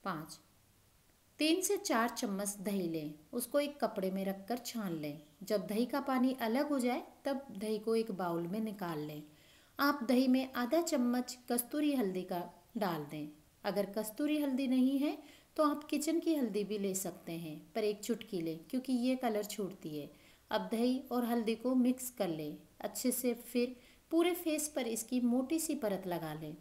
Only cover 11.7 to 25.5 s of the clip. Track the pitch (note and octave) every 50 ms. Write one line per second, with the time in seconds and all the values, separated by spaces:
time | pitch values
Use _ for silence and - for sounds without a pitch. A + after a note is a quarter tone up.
11.7 | - D4 D4+ D4 C#4+ C4 A3 F#3+ F#3 F#3 F3+ - F#3+ F3 F3 - - - - _
12.7 | _ A3+ G#3 F#3 E3 D#3 D3 C#3+ D#3 D3+ D3 D3+ - - - _ _ _ - G3+
13.7 | F#3 G3+ G3 F#3+ G3 A3+ G#3+ A3 - - D4 D4 D4+ D4+ D4 C#4 C4 B3 C#4 B3
14.7 | C4 B3+ B3+ C4 C#4 C#4 C#4 D4+ - - - - - - - _ _ - D#4 C#4+
15.7 | - D4 - - - D4 D4 D#4+ D#4+ E4+ E4 E4 D#4+ D4 C4 A3 F#3+ G#3+ G#3 F#3+
16.7 | G#3+ G#3 G3 G3+ F#3 F#3 - F3+ E3+ - - - E3+ E3 E3+ D#3+ D3+ E3 - -
17.7 | - A3+ G#3+ G#3 G#3 G3+ - - A#3 A3 - - - F3+ E3 E3 D#3+ E3 - -
18.7 | - B3+ B3+ - B3+ A#3+ A#3 B3+ C4 B3+ B3+ A#3+ G#3+ G#3 G#3 G3+ - - G#3 F3
19.7 | - - - E3 D3+ D3 C#3+ - - - - - - _ _ _ - G#3+ F#3+ F#3
20.7 | A#3 A3 A#3+ B3+ B3+ C4 - - A#3+ B3 A#3+ A3+ A#3 A#3 A3 G#3+ A3+ A3 - B3+
21.7 | C4 B3+ A#3+ B3 B3 B3+ - - - - G3+ F3+ E3 D#3 D#3 D3+ F3+ F#3 - -
22.7 | - _ - G#3 - - - B3+ A#3 - - B3 A#3 A#3+ - - - B3 A#3+ B3+
23.7 | B3+ - - - - - _ _ - E4 E4+ F4 F4+ E4+ - D#4+ D4+ D4+ D4+ -
24.7 | - - B3+ A3+ A3+ A3+ - - B3+ B3+ A#3+ A#3+ A#3+ B3+ C4 C4